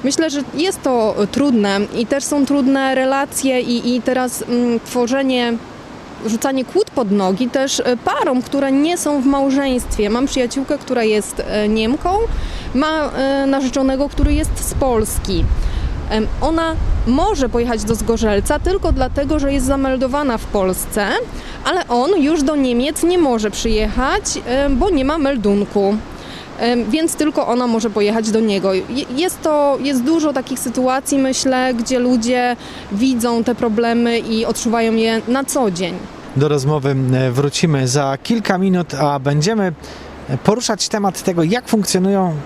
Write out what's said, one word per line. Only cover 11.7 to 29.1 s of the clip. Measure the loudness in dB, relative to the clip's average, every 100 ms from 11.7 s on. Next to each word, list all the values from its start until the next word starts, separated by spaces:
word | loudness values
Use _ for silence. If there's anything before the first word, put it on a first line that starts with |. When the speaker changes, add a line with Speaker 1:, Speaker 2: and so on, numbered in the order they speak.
| 2 0 0 0 0 0 -2 -4 -6 -4
Speaker 1:
ma, | 0 0 0 -2
e, | -2 0 0 2
narzeczonego, | 0 0 0 0 0 -2
który | 2 2
jest | 2 0 -2 -4
z |
Polski. | 0 2 2 0 -4 -2 0 2 2 0 0 -4 -4 -2
Em, | -2 0 0
ona | 0 0 0 0 0 0 2
może | 2 2 2 0
pojechać | 0 0 -2
do | -2
Zgorzelca | -2 0 0 2 2 2 0
tylko | 0 0 0
dlatego, | 0 0 0 0 0
że | 0
jest | 0 0
zameldowana | 0 0 0 0 0 0 -2
w |
Polsce, | -2 0 0 -2 -4 -2 0 -2 -4 -10 -12 -6
ale | -2 -2 0
on | 0 2 2
już | 2 2
do | 2 2
Niemiec | 2 2 0 0
nie | 2 4
może | 2 2 -2
przyjechać, | -2 0 2 2 0 0 0 -2 -6 -2
em, | 0 2 2
bo | 2
nie | 2
ma | 0 0
meldunku. | 0 0 0 0 0 0 2 0 -4 -14 -14 -14 -14 -4
Em, | 0 0 0
więc | 0 0 0
tylko | 0 0 0
ona | 0 2
może | 0 0
pojechać | 2 2 2 2
do | 2
niego. | 2 2 2
Je-, | 0 -2 -6 -4